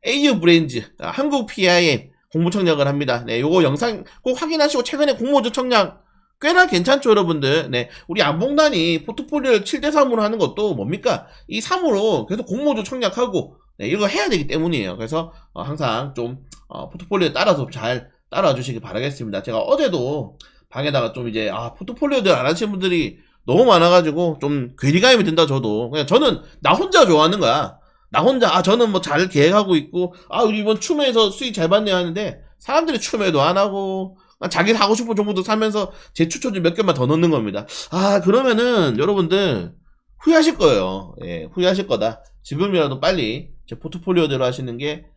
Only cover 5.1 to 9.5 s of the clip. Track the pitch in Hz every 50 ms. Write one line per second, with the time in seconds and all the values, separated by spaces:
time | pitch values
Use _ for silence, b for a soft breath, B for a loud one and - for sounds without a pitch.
5.1 | 254 - 226 262 285 277 214 240 214 - 254 254 240 214 190 - - _ _ _
6.1 | _ _ _ _ _ _ - 403 349 359 359 - - 175 175 254 269 277 277 247
7.1 | 214 208 190 165 165 151 135 131 143 165 147 - 131 123 120 B B B B B
8.1 | 170 202 165 147 151 165 214 269 285 302 311 302 277 175 160 170 165 160 - -
9.1 | 220 - 262 - 302 294 254 262